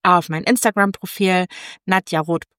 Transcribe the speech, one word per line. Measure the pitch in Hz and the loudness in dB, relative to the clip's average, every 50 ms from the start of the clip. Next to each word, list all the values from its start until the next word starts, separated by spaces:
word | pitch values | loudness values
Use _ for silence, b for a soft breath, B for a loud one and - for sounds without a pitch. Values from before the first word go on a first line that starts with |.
| - | 4
auf | 190 180 175 156 - | 4 2 2 2 -2
mein | 160 160 - | -8 -4 0
Instagram-Profil | - 247 - - 233 202 208 202 196 190 - - - - - 202 185 185 185 180 B B B B B B B _ | 0 0 2 2 0 2 2 0 0 0 -6 -12 -14 -4 0 2 2 2 2 0 B B B B B B B _
Nadja | - 185 190 - - 180 156 | 0 0 0 0 -2 -2 -2
Roth | 156 165 165 156 - _ _ | 0 0 -2 -2 -4 _ _